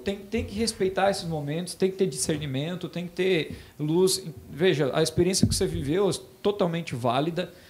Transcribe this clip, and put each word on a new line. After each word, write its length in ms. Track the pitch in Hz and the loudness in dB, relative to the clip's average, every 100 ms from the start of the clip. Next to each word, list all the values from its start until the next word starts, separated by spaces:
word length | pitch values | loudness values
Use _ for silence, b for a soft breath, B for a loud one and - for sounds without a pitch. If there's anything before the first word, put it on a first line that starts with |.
tem, 120 | - 196 | -6 -6
tem 260 | - 226 | -4 -4
que 100 | - | -4
respeitar 560 | 196 226 - 190 190 196 | -2 -2 0 0 2 0
esses 140 | 196 | 0
momentos, 480 | 170 160 143 160 180 | -4 -4 -4 -4 -6
tem 160 | - 190 | 0 0
que 60 | 190 | 2
ter 100 | 190 | 0
discernimento, 800 | 143 - 151 147 131 156 151 165 | 0 -2 -2 -2 -4 -4 -6 -8
tem 160 | 170 175 | -8 -8
que 60 | |
ter 460 | - 185 175 143 B B - | -2 2 2 0 B B -6
luz. 420 | 151 170 185 190 160 - - | 0 4 4 2 -4 -14 -14
Veja, 400 | 139 185 151 139 | 2 2 4 2
a 100 | 143 | 2
experiência 440 | 160 - 175 196 - | 0 2 2 4 4
que 80 | |
você 120 | - 185 | 4 0
viveu 440 | 165 139 175 196 | 0 0 2 2
é 20 | - - - | 0 -8 -2
totalmente 520 | 202 208 175 165 165 | -2 2 0 0 -4
válida. 560 | 131 120 127 160 170 170 B B | -2 2 2 0 -2 -6 B B